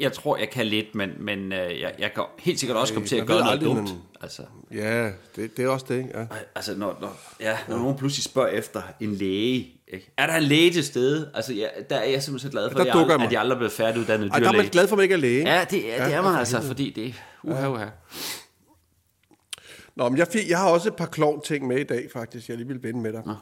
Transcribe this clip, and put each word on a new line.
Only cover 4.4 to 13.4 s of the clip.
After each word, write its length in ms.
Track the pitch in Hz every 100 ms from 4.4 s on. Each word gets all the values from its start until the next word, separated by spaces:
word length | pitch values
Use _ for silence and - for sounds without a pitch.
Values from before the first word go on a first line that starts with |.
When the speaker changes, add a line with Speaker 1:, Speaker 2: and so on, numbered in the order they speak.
| - - -
Speaker 2:
Ja, 380 | 110 107 117 110 90 - -
det, 200 | 110 -
det 80 |
er 40 | 131
også 180 | 135 131
det, 100 | 127
ikke? 120 | 131
Ja. 120 | 110 113
Speaker 1:
Ej, 140 | 107 -
altså, 200 | - 107 95
når, 220 | 101 85
når, 160 | 98 92 - -
ja, 180 | 110 110 -
når 80 | 113
Speaker 2:
Ja. 60 |
Speaker 1:
nogen 160 | 127 139
pludselig 260 | 135 139
spørger 240 | - - 110
efter 340 | 107 - 107 92 -
en 140 | 107
læge, 580 | 98 95 98 117 127 - - _
ikke? 220 | 95 - -
Er 100 | 151
der 80 |
en 80 | 160
læge 300 | 143 151 175
til 120 | 170
stede? 460 | 143 123 131 156 147
Altså, 180 | - 117
ja, 140 | 104 107 - -
der 60 | 135
er 80 |
jeg 180 | 117 135
simpelthen 280 | 143 131 135
så 20 |
glad 180 | 113 104
for, 40 |
Speaker 2:
Der 60 | 135
Speaker 1:
at 20 | 123
jeg 80 |
Speaker 2:
dukker 200 | 170 165
Speaker 1:
ald-, 60 | 147
Speaker 2:
jeg 60 | 117
Speaker 1:
at 60 |
jeg 80 | 117